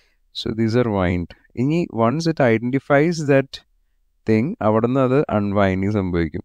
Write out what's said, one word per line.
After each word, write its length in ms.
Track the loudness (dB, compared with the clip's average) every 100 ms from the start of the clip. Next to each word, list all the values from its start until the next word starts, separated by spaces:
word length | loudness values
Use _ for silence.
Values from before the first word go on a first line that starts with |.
| _ _ _ -12
So 120 | -8
these 200 | -4 0
are 140 | 0 0
wind. 380 | 0 0 -2 -4 -12 _ -4
ഇനി 300 | -2 -2 -4 -2
once 260 | 0 0 -2
it 40 | 0 2 2
identifies 600 | 0 -4 0 2 2 0 2
that 180 | 2 0 -8 _ _ _ _ _ _ 0
thing, 260 | 0 0 -2
അവിടെ 240 | 0 2 2
നിന്ന് 140 | 0
അത് 200 | 2 2 0
അൺവൈൻഡിങ് 600 | -2 0 2 2 2 0
സംഭവിക്കും 500 | -2 -2 -2 -2 -6